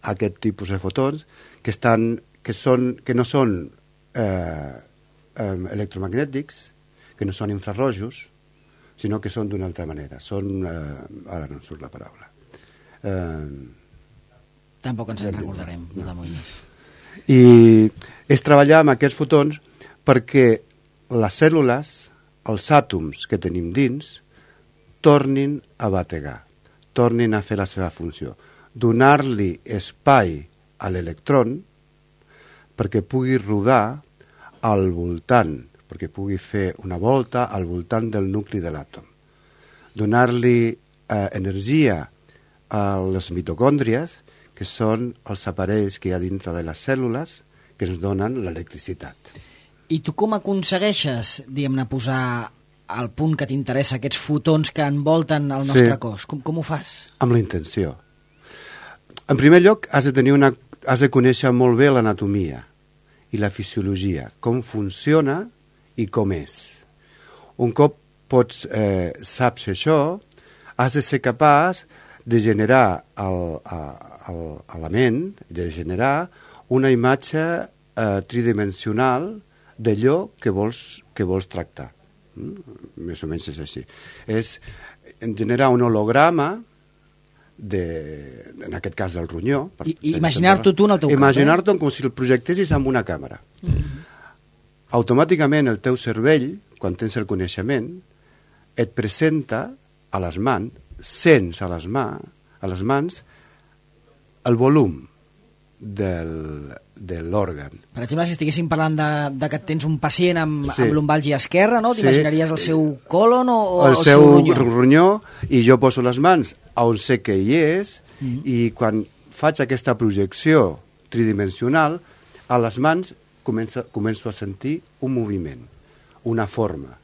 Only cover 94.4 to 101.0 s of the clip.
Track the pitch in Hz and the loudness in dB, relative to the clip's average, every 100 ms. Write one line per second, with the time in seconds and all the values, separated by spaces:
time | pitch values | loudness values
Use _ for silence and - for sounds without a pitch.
94.4 | _ _ _ _ _ 120 117 127 160 175 | _ _ _ _ _ -2 2 2 4 2
95.4 | 147 151 135 104 127 127 - 107 123 156 | 2 2 2 0 -2 -2 -4 -2 2 2
96.4 | 131 196 _ _ 95 90 110 104 104 98 | 0 -10 _ _ -6 -4 -6 -6 -4 -4
97.4 | 90 - 104 139 120 180 _ _ _ _ | -4 -6 -4 -4 -4 -14 _ _ _ _
98.4 | _ _ _ - 117 - 107 - 160 156 | _ _ _ -6 -4 -4 -4 0 0 0
99.4 | 131 113 226 269 _ _ _ 98 90 82 | -4 -6 -8 -14 _ _ _ -6 -6 -4
100.4 | 117 113 98 - _ - | -2 -2 -6 -12 _ -16